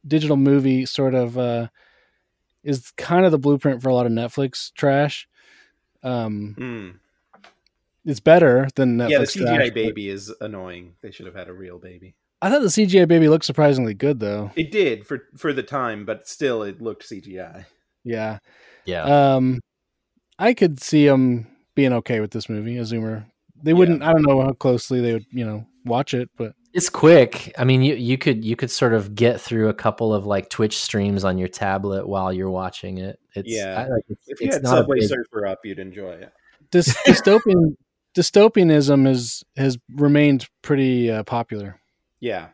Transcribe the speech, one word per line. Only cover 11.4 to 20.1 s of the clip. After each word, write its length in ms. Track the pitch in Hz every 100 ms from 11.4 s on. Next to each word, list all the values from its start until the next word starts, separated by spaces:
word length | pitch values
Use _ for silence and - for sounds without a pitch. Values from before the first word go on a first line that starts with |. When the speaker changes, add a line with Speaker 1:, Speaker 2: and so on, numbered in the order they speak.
| 87
Speaker 2:
a 40 |
real 260 | 90 92 87
baby. 340 | 90 90 92 _ _ _
Speaker 1:
I 80 | 190
thought 100 | 285
the 80 | 214
C 160 | - 208
G 140 | 190
I 60 | 170
baby 220 | 170 156
looked 180 | 156 -
surprisingly 480 | 143 147 131 117
good, 260 | 101 139 135
though. 320 | 104 104 101 -
Speaker 2:
It 140 | 156
did 360 | 214 170 110 -
for, 180 | 143 _ 143
for 160 | 165
the 100 | 135
time, 420 | - 143 123 104
but 240 | 101 104 -
still, 340 | - 139 117
it 180 | 101 95
looked 240 | 113 104
C 160 | - 101
G 200 | 95 92
I. 260 | 85 85 95 _ _ _
Speaker 1:
Yeah. 340 | 123 113 110 104 _ _ _ _
Speaker 3:
Yeah. 500 | - 87 80 143 139
Speaker 1:
Um, 260 | 135 127 123 - _ _ _ _